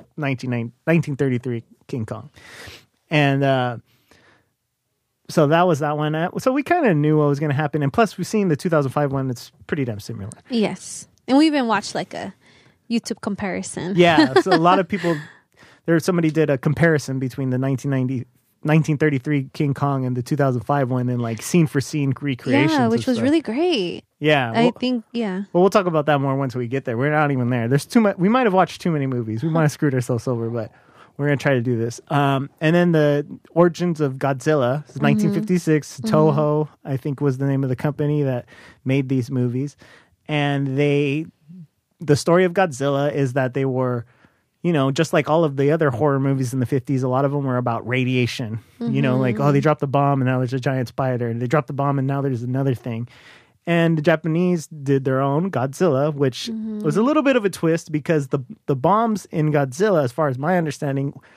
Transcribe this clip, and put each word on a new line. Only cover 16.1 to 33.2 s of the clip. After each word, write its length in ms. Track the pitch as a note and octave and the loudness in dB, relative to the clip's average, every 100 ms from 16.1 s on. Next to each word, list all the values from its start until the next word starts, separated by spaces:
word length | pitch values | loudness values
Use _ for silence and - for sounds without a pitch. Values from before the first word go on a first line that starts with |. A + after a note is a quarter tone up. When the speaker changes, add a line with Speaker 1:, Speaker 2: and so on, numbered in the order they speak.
| F3 D#3+ | 0 2
Speaker 1:
did 200 | D3+ D3+ | 2 2
a 80 | C#3 | 2
comparison 640 | - C#3+ E3 D#3 - C3+ | 0 4 4 4 0 -4
between 300 | C3 - C3 | -4 -4 -4
the 80 | B2+ | -2
nineteen 340 | C3+ C3 C#3+ | -2 -2 -2
ninety, 340 | C3+ B2+ C3 - _ _ _ | -2 -2 -4 -10 _ _ _
nineteen 340 | D3+ D#3+ D#3 D3+ | 2 2 2 0
thirty-three 520 | D#3 C#3 D3+ D3 C3+ | 0 0 -2 -4 -4
King 200 | - D3+ | -4 -4
Kong 320 | C3+ C#3+ C#3 | -2 -2 -2
and 120 | B2+ B2 | -2 -4
the 60 | |
two 120 | B2 | -4
thousand 280 | C#3+ C#3 B2 | 0 0 0
five 280 | - C#3+ B2+ | -2 -2 0
one, 180 | B2+ B2 | -2 -2
and, 140 | B2 | -2
like, 200 | A#2 A2+ | -4 -6
scene 260 | - F3+ D3+ | 0 2 2
for 120 | C#3+ | 0
scene 320 | B2+ D#3 C#3 C3 | -4 -2 -2 -2
recreations 520 | C#3+ B2 - C#4 D#4 | -4 -6 0 2 2
Speaker 2:
Yeah, 100 | D4+ | 2
Speaker 1:
and 80 | A#3 | 2
Speaker 2:
which 160 | A#3 B3 | 0 0
was 100 | A#3+ | 0
Speaker 1:
stuff. 40 | |
Speaker 2:
really 180 | A#3+ D#4+ | 2 0
great. 640 | C4+ A#3 F4+ D4 F3 - - - | 0 -2 0 0 -4 -8 -14 -4
Speaker 1:
Yeah, 320 | D3+ D3 A#2+ | 2 2 2
Speaker 2:
I 100 | A3 | 2
Speaker 1:
well, 80 | A#3 | 2
Speaker 2:
think, 320 | - B3 B3 - | 2 -2 -4 -6
yeah. 320 | A#3 G#3+ F#3 G3+ | -6 -4 -6 -2
Speaker 1:
well, 100 | F3 | 2
we'll 80 | F#3+ | 4
talk 160 | G#3+ F3+ | 4 2
about 180 | D#3+ D3 | 0 2
that 120 | C#3+ | 2
more 140 | C3+ C3+ | 2 -2
once 180 | C3+ B2+ | -2 -4
we 100 | A#2+ | -4
get 160 | C3+ | -4
there. 140 | C3 A#2 | -4 -2
We're 120 | C#3+ | 0
not 180 | D3+ D3 | 2 2
even 180 | C3+ A#2+ | 0 0
there. 180 | B2+ A#2 | 0 0
There's 180 | C#3+ - | 0 2
too 140 | A#3+ | 2
much. 180 | G#3+ F#3+ | 2 2
We 100 | F3+ | 2
might 160 | B3 A#3+ | 2 2
have 60 | |
watched 280 | F#3 E3+ - | 4 2 0
too 100 | F#3 | -2
many 160 | D#3 C3+ | -2 -2
movies. 380 | B2 A2+ A2 | -4 -4 -4
We 40 | D#3+ | -2
might 140 | D#3+ | 2
have 100 | D3+ | 2
screwed 220 | - D3+ | 2 0
ourselves 320 | C3 B2 A#2+ C3 | 0 -2 -2 -2
over, 240 | A#2 A2+ | -4 -4
but 220 | A#2 G#2+ _ _ - - - | -6 -8 _ _ -20 -18 -4
we're 100 | C#3+ | -2
gonna 100 | C#3 | 0
try 160 | D3 | 2
to 60 | C3 | 0
do 140 | A#2 A#2 | 0 -2
this. 220 | A2+ - - | -2 -6 -4
Um, 420 | D3 C#3 C#3 C#3 - | 0 2 0 -4 -4
and 140 | D#3 | 2
then 180 | E3+ F3 | 4 4
the 340 | D#3+ D3 C#3+ | 4 4 2